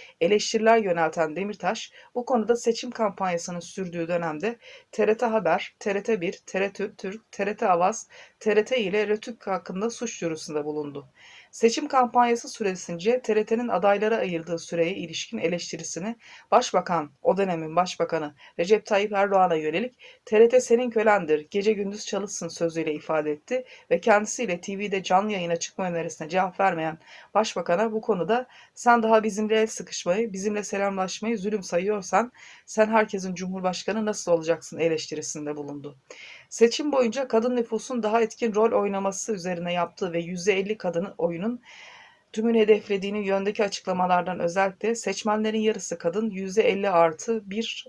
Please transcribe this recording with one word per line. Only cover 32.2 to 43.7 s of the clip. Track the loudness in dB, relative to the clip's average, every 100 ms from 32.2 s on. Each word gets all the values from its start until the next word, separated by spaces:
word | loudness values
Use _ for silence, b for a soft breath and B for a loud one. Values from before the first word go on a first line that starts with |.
| 0 -6 B B B
sen | 2 4
herkesin | 4 2 -2 -6 -6
cumhurbaşkanı | -6 -4 -2 -2 -2 -2 -2
nasıl | -2 0
olacaksın?" | 2 2 -2 -4 0
eleştirisinde | 0 0 -4 -8 -8 -8 -8 -8
bulundu. | -8 -10 -12 -16 -20 B B B B
Seçim | 4 4 4 0
boyunca | 2 2 0 0
kadın | 2 2 0
nüfusun | -2 -4 -4 -2
daha | 2 2
etkin | 0 0 -2 4
rol | 4 4
oynaması | 0 0 -2 -4 -4
üzerine | -6 -4 -4 -2
yaptığı | -2 -2 -4 -4
ve | -4
yüzde | -4 -4 0
elli | 0 0 -4
kadının | -4 -4 -4 -2
oyunun | -4 -2 -6 -6 B B B B B B B
tümünü | -2 2 4
hedeflediğini | 6 4 2 -4 -2 -4 0
yöndeki | 0 0 0
açıklamalardan | -2